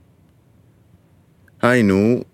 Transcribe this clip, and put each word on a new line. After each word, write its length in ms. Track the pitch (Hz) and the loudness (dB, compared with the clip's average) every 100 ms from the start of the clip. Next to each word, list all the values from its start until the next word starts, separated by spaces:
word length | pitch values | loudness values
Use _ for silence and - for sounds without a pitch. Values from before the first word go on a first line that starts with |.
| _ _ _ _ _ _ _ _ _ _ _ _ _ _ _ _ | _ _ _ _ _ _ _ _ _ _ _ _ _ _ _ _
היינו, 640 | 120 123 104 98 107 120 - | 0 0 2 0 0 -2 -8